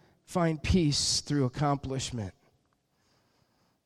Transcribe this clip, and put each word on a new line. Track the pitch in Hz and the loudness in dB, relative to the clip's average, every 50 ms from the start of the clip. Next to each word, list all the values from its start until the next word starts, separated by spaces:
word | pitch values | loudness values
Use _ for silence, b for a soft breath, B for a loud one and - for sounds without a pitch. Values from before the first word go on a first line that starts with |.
| b b b b b | b b b b b
find | - - 180 170 165 160 147 | -4 -2 0 2 0 0 0
peace | - - - 185 160 147 135 - - - - - | 0 2 4 4 4 4 2 0 0 -2 -2 -2
through | - - 147 143 131 | -2 0 0 0 0
accomplishment. | 120 - 135 151 143 143 135 - 131 131 131 - - 127 113 98 90 - _ _ _ _ _ _ _ _ _ _ _ _ _ _ _ _ _ _ _ _ _ _ _ _ _ _ _ _ _ _ | 0 0 0 0 0 0 -2 -4 -6 -6 -6 -6 -6 -6 -6 -8 -8 -10 _ _ _ _ _ _ _ _ _ _ _ _ _ _ _ _ _ _ _ _ _ _ _ _ _ _ _ _ _ _